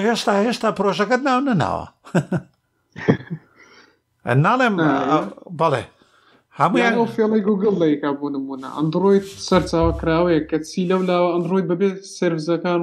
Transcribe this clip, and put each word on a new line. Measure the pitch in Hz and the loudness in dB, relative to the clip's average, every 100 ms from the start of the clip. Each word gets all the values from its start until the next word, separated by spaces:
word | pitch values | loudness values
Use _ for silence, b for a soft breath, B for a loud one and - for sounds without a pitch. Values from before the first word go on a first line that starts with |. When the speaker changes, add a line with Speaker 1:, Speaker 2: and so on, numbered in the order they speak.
| 214 | 2
Speaker 1:
هێشتا، | 226 233 202 | 0 2 2
هێشتا | 233 - 220 - | 2 0 -2 0
پرۆژەکەت | 196 175 202 247 285 | 0 0 0 0 2
ناو | 254 285 | 0 2
نەناوە. | 185 92 85 78 | 0 0 -2 -8
<laughs> | _ - 170 - - - _ _ _ _ - - - - 165 _ b b b b b _ _ - 127 180 | _ -4 -2 -2 -6 -6 _ _ _ _ -8 -2 -2 -2 -14 _ b b b b b _ _ 0 2 2
ناڵێم، | 254 240 180 | 2 2 2
Speaker 2:
نا، | 156 139 139 | 0 0 0
Speaker 1:
ئە، | 151 196 - - 156 | 0 -2 -12 -12 -2
بەڵێ. | 160 120 - _ b b b b b - | 0 0 -4 _ b b b b b -2
هەموویان | 160 240 233 | 2 2 2
Speaker 2:
یان | 233 | 2
ئەو | 233 - | 0 0
فێڵەی | 214 220 196 | 0 2 0
گوگڵ | 190 214 180 | 0 2 2
دەیکا | 160 139 147 139 | 2 0 -2 -4
بۆ | 143 139 | -6 -6
نمونە. | 135 131 131 143 | -8 -10 -10 -4
ئەندروید | 156 175 196 196 196 - - | -2 2 4 2 0 -10 0
سەرچاوەکراوەیە | 185 - 165 165 160 165 160 175 156 156 | 0 2 0 0 0 0 2 2 2 0
کە | 156 156 | -4 -4
چی | - 180 | -4 0
لەو | 185 185 | 0 2
لاوە | 175 175 | 2 2
ئەندروید | 175 165 190 170 | 0 0 -2 0
بەبێ | 175 196 190 - - | 0 0 -2 -12 -4
سێرڤزەکان | 180 160 156 165 175 175 | -2 -2 -2 -2 0 0